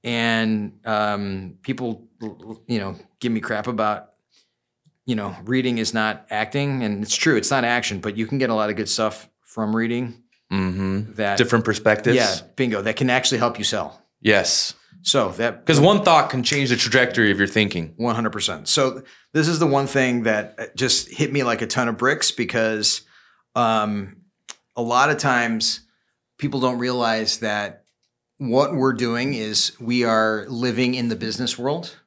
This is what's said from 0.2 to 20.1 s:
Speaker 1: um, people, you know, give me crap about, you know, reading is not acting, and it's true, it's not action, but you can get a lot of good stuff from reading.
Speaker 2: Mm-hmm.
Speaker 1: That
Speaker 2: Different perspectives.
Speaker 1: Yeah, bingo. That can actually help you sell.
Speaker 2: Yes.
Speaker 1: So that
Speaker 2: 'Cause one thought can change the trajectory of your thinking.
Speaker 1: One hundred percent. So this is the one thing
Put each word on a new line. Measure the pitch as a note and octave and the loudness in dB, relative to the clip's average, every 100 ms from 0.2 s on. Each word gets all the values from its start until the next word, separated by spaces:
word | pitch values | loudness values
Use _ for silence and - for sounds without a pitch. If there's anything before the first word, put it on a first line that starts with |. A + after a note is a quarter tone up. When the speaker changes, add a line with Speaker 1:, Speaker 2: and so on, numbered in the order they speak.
| A#2 A2+ A2 G#2+ G#2 - | 0 2 2 0 -4 -10
Speaker 1:
um, | A2 G#2+ G#2 G2+ G2+ F#2+ F#2 - | -4 0 0 -2 -4 -6 -8 -14
people, | - B2 B2 G#2+ - _ A2+ F2+ G#2 A2 - | -8 -6 -6 -8 -12 _ -14 -12 -18 -18 -6
you | A#2 | -4
know, | G2 F2 - _ | -4 -10 -18 _
give | B2 | -4
me | A2+ | -4
crap | - G#2+ G#2+ | -2 -4 -4
about, | A2+ G#2+ G#2 - _ _ _ _ _ _ _ _ _ - | -2 0 -2 -8 _ _ _ _ _ _ _ _ _ -4
you | |
know, | A2+ G2+ F2 | -4 -4 -8
reading | F#2 C3 B2+ A#2+ | -2 0 0 0
is | G#2+ | -2
not | A2+ A2 G#2+ - | 0 -2 -2 -6
acting, | G#2+ A2 C#3+ C#3+ C3+ | -4 -2 -2 -2 -2
and | A2 G2+ | -2 -4
it's | G#2 - | -4 0
true, | - A#2 | 2 2
it's | - | 2
not | C#3 | 0
action, | A#2+ A#2+ - G2 | 2 2 0 -4
but | F#2 G2+ | -6 -4
you | A2 | -2
can | C#3 | 0
get | B2+ | 0
a | |
lot | A2 G#2 | 0 0
of | G2+ | -2
good | G2+ | -2
stuff | - A2 - - _ | 0 -2 -4 -18 _
from | _ - G#2+ | _ -6 -2
reading. | A2 A2+ A#2+ B2 A#2+ _ _ _ | 0 0 -2 -4 -8 _ _ _
Speaker 2:
Mm-hmm. | F#2+ F#2 F#2 F#2+ F#2+ G#2+ | -2 -2 -2 -2 -2 -4
Speaker 1:
That | - G#2 G2+ | -4 -2 2
Speaker 2:
Different | A#2+ A#2 | 2 2
perspectives. | A2+ G#2 A2 G#2+ B2 B2 | 0 0 2 2 4 4
Speaker 1:
Yeah, | A2 F#2 - - | 4 0 -8 -4
bingo. | B2+ G#2+ | -2 0
That | G#2 A2 | -2 0
can | B2+ | 2
actually | B2+ B2 A#2+ | 2 2 2
help | A#2+ A#2 | 0 0
you | |
sell. | G#2+ G#2+ D2+ - _ _ | -4 -2 -6 -12 _ _
Speaker 2:
Yes. | G#2+ G#2 F2+ - - - _ - | 4 4 4 0 -2 -6 _ -8
Speaker 1:
So | - C#3+ G2+ | 0 2 0
that | F2+ A#2 - - | -2 -4 -4 2
Speaker 2:
'Cause | D3 | 6
one | D#3+ G3+ | 6 6
thought | G3 D#3 C3+ | 6 4 4
can | C3 | -2
change | A#2+ C#3+ C3+ | 0 0 0
the | A#2+ | 0
trajectory | A#2+ B2+ B2+ B2 G#2+ | 2 4 4 4 2
of | G2 | 4
your | G2 | 2
thinking. | A2 G#2 F2+ D#2+ - | 2 0 0 -6 -4
Speaker 1:
One | A#2+ | -2
hundred | A#2 A2+ | -2 -2
percent. | G#2+ G2 E2 - | -4 -6 -6 -2
So | - C3+ C3 - - _ | 2 0 -2 -16 -20 _
this | D3+ D#3 | 0 2
is | E3 | 2
the | D#3+ | 2
one | C#3 C3+ | 2 2
thing | C#3 C3 | 0 2